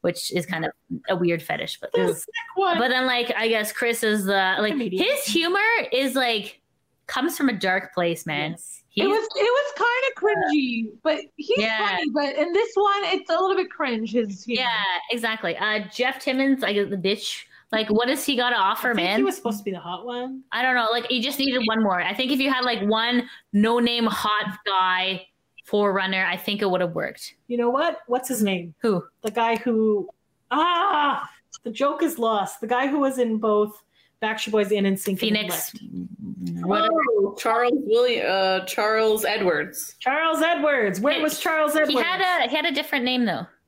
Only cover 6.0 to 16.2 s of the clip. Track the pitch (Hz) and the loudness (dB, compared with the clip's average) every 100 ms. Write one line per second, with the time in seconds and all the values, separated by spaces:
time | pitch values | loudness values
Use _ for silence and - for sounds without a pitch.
6 | 269 269 247 220 147 - _ _ _ _ | 0 0 0 0 -4 -16 _ _ _ _
7 | - 262 294 330 277 208 190 190 190 - | -8 -2 -2 0 0 0 0 0 -2 -2
8 | 170 165 - 147 151 - - - _ - | 0 -2 -4 -4 -4 -8 -14 -20 _ -2
9 | 392 427 440 571 508 508 571 - 466 494 | 2 2 -2 0 2 2 0 0 0 2
10 | 523 508 415 415 370 302 262 233 220 - | -2 0 0 2 2 2 0 -2 -6 -4
11 | 320 302 - - 294 453 214 220 214 - | -2 -2 -4 -14 -2 0 2 0 0 0
12 | 311 233 285 277 320 349 453 - 403 403 | 0 0 -2 0 0 2 0 2 2 2
13 | 370 370 - 330 381 370 370 - 285 226 | 0 -2 0 0 2 0 -2 -4 -4 -2
14 | 220 233 214 190 - 240 254 220 202 175 | -2 -2 -2 -6 -4 -2 0 0 0 -2
15 | - 233 226 220 185 165 214 214 185 - | -4 -2 -2 -2 -4 -2 0 0 -4 -2
16 | 247 269 | -2 0